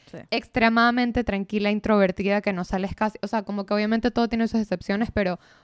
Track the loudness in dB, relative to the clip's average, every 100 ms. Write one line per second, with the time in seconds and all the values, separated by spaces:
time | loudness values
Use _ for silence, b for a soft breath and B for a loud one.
0 | b -18 -6 -6 -2 2 2 4 4 2
1 | 0 0 -2 -2 -2 -2 0 0 2 4
2 | 4 2 0 0 -2 -4 -4 -4 -4 -2
3 | -4 -4 -6 -4 -4 -6 -2 0 0 2
4 | 2 0 0 0 0 0 -2 -4 -2 -2
5 | -2 -2 -2 -4 b b